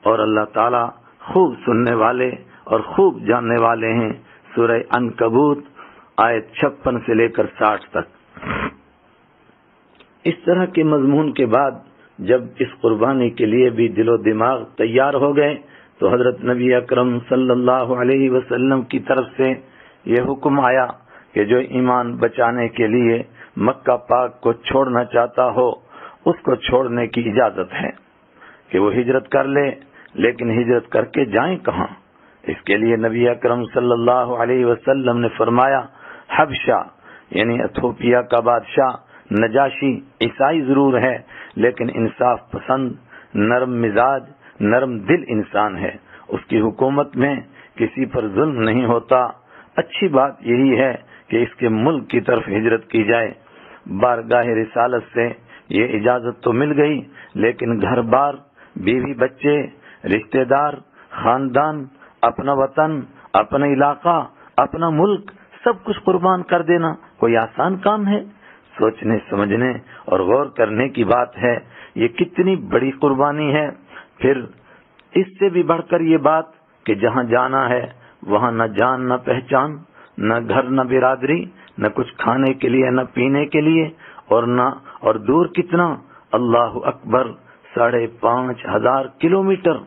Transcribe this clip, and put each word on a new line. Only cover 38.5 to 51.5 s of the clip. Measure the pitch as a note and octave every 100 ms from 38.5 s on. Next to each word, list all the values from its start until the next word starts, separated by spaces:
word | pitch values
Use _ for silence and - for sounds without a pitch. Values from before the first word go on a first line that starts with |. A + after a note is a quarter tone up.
| A#2+ G#2+ - C3 A#2 _ - _ G#2
نجاشی | A2+ A2+ C#3 - C#3 B2 - _
عیسائی | A#2 - C#3 E3
ضرور | C3 C3+ C#3 B2
ہے، | B2+ A#2 - - - -
لیکن | A2+ B2 A#2+
انصاف | - A2+ - B2 A#2 -
پسند، | - - C3 C3 - _ - -
نرم | G#2 G#2+ B2 B2+ B2
مزاج، | A#2 G2+ B2 C3+ C3 - - -
نرم | G#2 A#2+ C3+ A#2
دل | F#2+ F3 -
انسان | A2 G2+ G#2 G#2+ F#2
ہے۔ | F#2+ - _ - -
اس | G2 -
کی | A2+
حکومت | A2 G#2 C3 C#3+ C#3+ B2+
میں | C#3 C3+ A#2 - - -
کسی | A2 - B2+
پر | B2+ A2
ظلم | G2 D#3 C3
نہیں | A2 A2+ A#2+
ہوتا۔ | A#2 - B2+ B2 - _ - - -
اچھی | - - G3
بات | C#3 C#3 -
یہی | A#2 A#2+ C3+ A#2+
ہے | C3 A#2+ - - _
کہ | A2+
اس | A#2